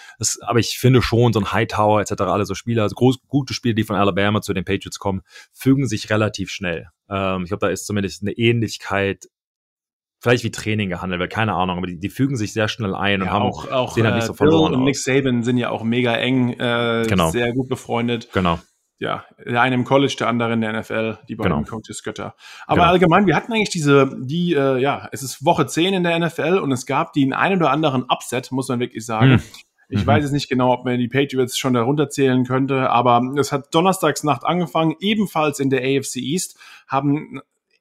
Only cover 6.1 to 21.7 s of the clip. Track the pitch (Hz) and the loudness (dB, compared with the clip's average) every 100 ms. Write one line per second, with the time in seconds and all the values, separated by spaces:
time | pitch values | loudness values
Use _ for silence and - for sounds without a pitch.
6.1 | 107 107 - 92 - 95 82 - _ _ | 0 0 -2 -8 -6 -6 -6 -10 _ _
7.1 | 98 98 95 90 101 101 92 - 104 98 | -4 -2 -2 -4 -2 -2 -2 -4 -4 -4
8.1 | - 101 - 117 117 107 - - 98 98 | -6 -8 0 2 2 -2 -6 -4 -2 -2
9.1 | 95 - _ _ _ _ _ _ _ _ | -4 -12 _ _ _ _ _ _ _ _
10.1 | _ 120 123 113 - 107 107 98 85 90 | _ 0 0 0 -6 -4 -2 -2 -4 -4
11.1 | 90 90 - 110 87 92 90 90 87 95 | -4 -4 -2 -2 0 -2 -2 -6 -6 -10
12.1 | - 135 135 104 110 107 - 104 - 98 | -2 -2 0 -4 -2 -4 -2 -6 -2 0
13.1 | 98 92 98 123 - - 131 123 - 113 | 0 0 0 0 -2 -4 -4 -2 0 2
14.1 | 117 113 98 151 160 160 127 135 135 - | 2 -2 2 4 6 4 2 0 0 0
15.1 | 135 135 120 117 123 117 110 110 120 123 | 0 2 0 0 0 -2 -2 -2 0 0
16.1 | 117 123 131 123 - 123 120 117 117 113 | 0 0 2 0 -2 -2 0 0 0 0
17.1 | 98 82 113 120 123 131 127 - 117 120 | 2 2 2 -2 -2 -4 -6 -4 -4 -2
18.1 | 117 - 101 90 85 - _ _ _ 113 | -4 -4 0 0 0 -4 _ _ _ -6
19.1 | 95 - _ - 120 127 123 117 135 139 | -6 -10 _ -4 0 2 0 2 2 2
20.1 | - 113 120 117 113 110 110 107 110 110 | 0 -2 0 0 0 -2 -4 -6 -4 -4
21.1 | 107 - 113 92 76 - | -6 -12 -4 0 0 -4